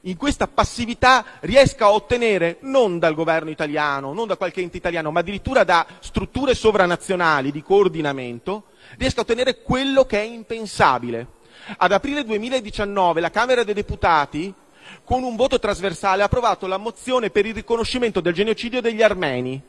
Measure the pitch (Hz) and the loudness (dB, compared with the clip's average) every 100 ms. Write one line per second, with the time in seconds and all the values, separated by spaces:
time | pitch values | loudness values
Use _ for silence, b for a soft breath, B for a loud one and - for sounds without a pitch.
0 | 185 180 285 - 208 - 202 - 233 240 | -8 -4 -4 -2 -2 0 -2 -2 -8 2
1 | 254 262 - B 160 254 269 - 208 208 | 4 4 0 B 4 6 6 4 4 4
2 | - 247 233 190 170 175 269 269 220 170 | 0 0 2 2 0 -2 0 2 2 2
3 | 165 156 165 160 160 156 156 151 147 139 | 0 0 0 0 -2 -6 -4 -2 0 -2
4 | 139 170 226 185 185 185 175 175 175 170 | -4 -8 -6 -4 -4 -6 -8 -6 -4 -4
5 | 156 165 170 202 - 262 185 175 - B | -2 -2 -4 -6 0 2 4 2 2 B
6 | - - 190 254 269 233 220 208 180 175 | -8 -6 -6 -4 -2 2 2 4 2 0
7 | - 180 170 147 135 147 - 196 185 160 | -2 0 2 2 -2 -6 0 2 4 0
8 | 147 135 123 117 - 208 _ B B - | -4 -4 -8 -10 -8 -10 _ B B -6
9 | 262 247 226 233 262 - - 254 277 269 | -4 -2 -2 0 0 -4 -4 -2 2 2
10 | 262 208 220 233 214 226 214 - 180 127 | 4 0 -4 -10 -10 -10 -8 2 2 2
11 | 120 117 123 - B B B 208 180 196 | -2 -8 -10 -18 B B B -2 2 2
12 | - 294 226 214 233 262 208 - 202 202 | 0 -6 -4 -4 -2 -6 -6 -6 -4 0
13 | 175 165 170 202 247 247 208 208 202 165 | 0 0 -2 -2 0 0 0 -2 -4 0
14 | 151 156 143 147 190 190 _ B B B | 2 2 2 -4 -8 -10 _ B B B
15 | - 254 254 226 262 247 208 170 190 165 | -4 -4 -2 0 2 2 -2 -2 -4 -2
16 | 202 190 202 - 233 185 190 190 226 - | 0 2 2 2 0 0 -4 -4 -6 -10
17 | - 254 208 208 202 202 - 233 220 254 | -2 -2 0 0 -2 -4 -4 -2 -2 -2
18 | 240 196 170 170 214 214 233 247 233 220 | -2 0 -2 -2 -2 -2 -4 -2 -2 2
19 | 214 185 160 123 127 135 | 2 2 -2 -4 -6 -8